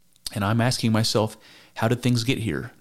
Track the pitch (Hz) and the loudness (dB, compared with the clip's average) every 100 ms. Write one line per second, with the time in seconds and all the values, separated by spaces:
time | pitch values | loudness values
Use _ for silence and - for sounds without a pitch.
0 | _ _ - 110 98 117 120 - 117 110 | _ _ -10 -4 0 2 0 0 0 2
1 | 110 113 107 - - - - - 113 120 | 2 0 0 -4 -20 -20 -16 -2 0 2
2 | 123 120 113 117 113 69 123 - | 2 0 0 -2 -2 -4 -6 -12